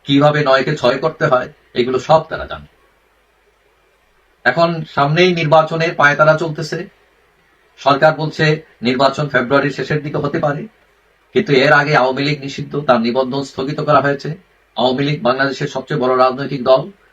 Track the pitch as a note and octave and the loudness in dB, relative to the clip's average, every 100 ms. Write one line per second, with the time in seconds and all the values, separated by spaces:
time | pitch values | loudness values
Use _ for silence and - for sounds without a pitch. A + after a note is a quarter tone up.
0 | - C#3 D3 D3 C3+ C3+ C3 D3+ B2 C3+ | 0 4 4 2 2 2 0 0 0 0
1 | D#3+ - D3+ B2+ - - _ C3 B2 B2+ | -2 -2 0 0 -2 -12 _ -4 -2 -2
2 | - D#3+ D#3 D2 - D2 D2 _ _ _ | 2 2 2 -8 -10 -12 -16 _ _ _
3 | _ _ _ _ _ _ _ _ _ _ | _ _ _ _ _ _ _ _ _ _
4 | _ _ _ _ B2 B2+ E3+ E3 D#3 - | _ _ _ _ -2 0 0 0 -6 -2
5 | C#3+ D#3+ F3+ E3+ D3+ D#3+ D#3 E3 E3 F3 | 0 4 2 2 4 4 4 -2 -4 0
6 | C#3+ D3 D#3 D#3 E3 D3+ D3+ E3 - _ | 0 4 4 4 0 -6 -6 -8 -8 _
7 | _ _ _ _ _ _ _ _ C3+ C#3 | _ _ _ _ _ _ _ _ 0 4
8 | D#3 D3 D#3 - D#3 D#3 - _ A#2 B2+ | 2 2 -4 -2 0 0 -4 _ -2 2
9 | C#3 - D3 B2 A#2+ C#3 C#3+ - C3 D3+ | 2 0 -2 -2 0 0 0 -4 -4 -4
10 | C#3+ D3 C#3+ E3 D3+ D3 - _ _ _ | -4 -4 -4 -2 -2 -4 -8 _ _ _
11 | _ _ _ B2 A2 C3+ C#3+ D3 C#3+ C#3+ | _ _ _ -4 2 2 4 4 2 2
12 | C3 C3 C#3+ D3 C#3 C#3 C#3 D3 D3 A#2+ | 0 0 -2 -4 -8 -10 -8 -6 0 2
13 | A#2 B2 B2+ C#3 C3+ - C3+ D3 D3 C#3+ | 2 0 -2 -4 -6 -8 -6 -6 0 2
14 | C#3 C#3+ D3 E3 _ _ _ - B2+ B2+ | 2 -2 -6 -12 _ _ _ -4 -2 0
15 | C#3+ D3 A#2 C3 C3+ C3 C#3 C3 - C#3+ | -2 -2 -2 0 -2 -2 -6 -8 -6 -4
16 | B2 B2+ C3 B2+ C#3 C3+ B2 C3+ F#3+ - | 0 2 2 0 -6 -4 2 2 0 -12
17 | _ | _